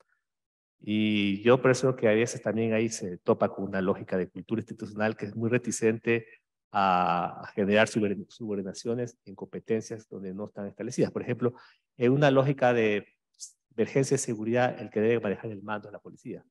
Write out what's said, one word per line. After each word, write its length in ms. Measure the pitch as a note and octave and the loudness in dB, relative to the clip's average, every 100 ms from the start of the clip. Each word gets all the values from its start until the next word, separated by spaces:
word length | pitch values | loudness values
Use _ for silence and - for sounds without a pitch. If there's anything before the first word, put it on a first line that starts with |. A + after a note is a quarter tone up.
| _ _ _ _ _ _ _ _ | _ _ _ _ _ _ _ _
Y 600 | - G#2+ G#2+ G#2+ G2+ G2 | -4 0 0 2 0 2
yo 180 | A2+ B2 | 4 6
por 120 | C3 | 6
eso 240 | B2 C3+ B2+ | 4 2 2
que 120 | A2+ | 4
a 40 | |
veces 280 | G#2+ A#2 - | 4 2 -2
también 320 | A2+ G#2+ A2+ | -4 -2 0
ahí 160 | A2 A2+ | 0 0
se 300 | - G2+ F2 | -2 -8 -4
topa 320 | - G#2+ G2+ | 0 2 0
con 160 | - G2 | -2 -6
una 160 | G2 | -2
lógica 340 | F#2 F#2+ A2+ F#2+ | 0 -2 -2 -4
de 140 | F2+ | -4
cultura 320 | F#2 F2+ A2 | -8 -6 -6
institucional 560 | A2 - G2+ G#2+ G#2+ A2+ | -6 -10 -10 -4 -4 -2
que 80 | G2+ | -8
es 100 | A2+ | -4
muy 140 | A2+ | 0
reticente 800 | B2 A#2 - A2+ A2+ - A#2 A2+ - _ _ _ | 0 -2 0 0 0 0 -2 -2 -20 _ _ _
a, 680 | G#2 G2 F2+ F2 F2 F2 - | 2 4 4 2 0 -2 -6
a 60 | - | -8
generar 400 | - G2 G#2 A2 | -2 4 4 4
subordin-, 420 | A2+ G2+ G2 F2+ | 2 0 -2 -10
subordinaciones 880 | - A2+ G2+ F#2+ - B2 A#2+ A#2+ - - | -10 -6 -6 -6 -8 -6 -4 -6 -10 -18
en 80 | |
competencias 760 | F#2+ F#2+ F#2 - A2 G#2+ - - | -16 -12 -10 -4 -4 -4 -12 -14
donde 280 | G2 F#2+ F#2 | -12 -10 -10
no 100 | G#2 | -10
están 220 | - G2+ | -10 -12
establecidas. 420 | - A2 C3 A2 | -10 -8 -2 -2
Por 140 | G#2+ | -2
ejemplo, 320 | G2 A#2+ B2 - - _ _ - | -6 -2 -2 -4 -18 _ _ 0
en 140 | B2 | 2
una 180 | C#3 D3 | 6 6
lógica 440 | C3+ C3+ C#3 B2 | 6 4 4 2
de 340 | A#2+ A2 G#2 - _ _ - - _ _ - | 4 2 0 -6 _ _ -20 -20 _ _ -2
emergencia 380 | G#2+ C#3 C3+ | 0 0 0
de 60 | C3 | 0
seguridad, 600 | - G#2+ G#2+ A#2+ B2 - | -2 -4 -2 2 2 -2
el 120 | G#2 | -6
que 100 | G#2+ | 0
debe 180 | A2 A#2 | 2 2
manejar 300 | G#2 F#2 A2+ | 0 -4 -6
el 140 | G2+ | -10
mando 240 | G#2 G#2 G#2 | -8 -8 -10
es 60 | |
la 60 | G2+ | -16
policía. 460 | F#2+ D#2+ B2+ F2 - | -18 -18 -14 -14 -16